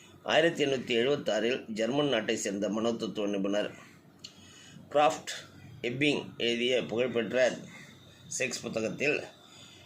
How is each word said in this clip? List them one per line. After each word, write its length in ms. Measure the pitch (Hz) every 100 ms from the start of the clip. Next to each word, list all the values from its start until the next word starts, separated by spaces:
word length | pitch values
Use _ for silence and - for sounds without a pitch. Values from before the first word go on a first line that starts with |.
| - -
ஆயிரத்தி 420 | - 127 170 165
எண்ணூத்தி 300 | 139 135 107 117
எழுபத்தாறில் 640 | 127 147 - 104 113 123 113
ஜெர்மன் 400 | 107 113 143 147
நாட்டை 280 | 113 107 110
சேர்ந்த 320 | 110 98 101
மனோதத்துவ 580 | 107 113 113 110 101 101
நிபுணர் 440 | 101 98 104 101 - - - - - - - - - - - -
கிராஃப்ட் 420 | 143 151 - - - - - - -
எப்பிங் 400 | 117 135 147 127 - -
எழுதிய 460 | 117 117 123 123
புகழ்பெற்ற 760 | 87 110 127 117 110 123 123 - - - - - - - - -
செக்ஸ் 240 | 127 -
புத்தகத்தில் 640 | 113 113 107 - 139 135 - - - - - -